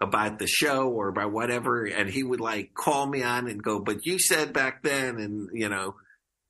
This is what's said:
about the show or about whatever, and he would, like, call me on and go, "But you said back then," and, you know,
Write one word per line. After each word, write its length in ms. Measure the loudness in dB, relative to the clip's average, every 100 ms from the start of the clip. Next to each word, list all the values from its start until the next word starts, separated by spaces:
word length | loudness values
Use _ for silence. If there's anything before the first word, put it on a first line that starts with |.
about 360 | 0 0 0 -2
the 80 | 0
show 400 | 2 2 2 2
or 200 | 0 -2
about 220 | -2 -2
whatever, 500 | 0 0 0 0 0 0
and 240 | 0 0
he 140 | 0
would, 160 | 0 0
like, 340 | 0 -2 -4 -2
call 300 | 2 2 2
me 140 | 0
on 240 | 0 0 -2
and 120 | -4
go, 180 | -2 0
"But 260 | 0 -2 0
you 120 | 2
said 340 | 4 4 2
back 280 | 2 0 0
then," 340 | 0 0 0 -2
and, 300 | -4 -6 -6
you 160 | -2 0
know, 280 | 0 -2 -6 -14 _ _ _